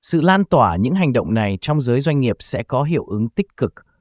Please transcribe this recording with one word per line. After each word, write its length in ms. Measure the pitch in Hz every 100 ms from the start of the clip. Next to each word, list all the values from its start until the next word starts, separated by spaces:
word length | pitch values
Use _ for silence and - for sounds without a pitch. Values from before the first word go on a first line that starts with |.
Sự 180 | - 165
lan 240 | 160 190
tỏa 320 | 202 160 107 85
những 180 | 117
hành 180 | 190 165
động 220 | 120 -
này 240 | 110 104 95
trong 200 | - 151
giới 200 | 123 123
doanh 200 | 143 143
nghiệp 160 | 123 -
sẽ 220 | - 123
có 200 | 117 131
hiệu 220 | 147 160
ứng 240 | - 104 113
tích 280 | - - -
cực, 180 | 120 - _ _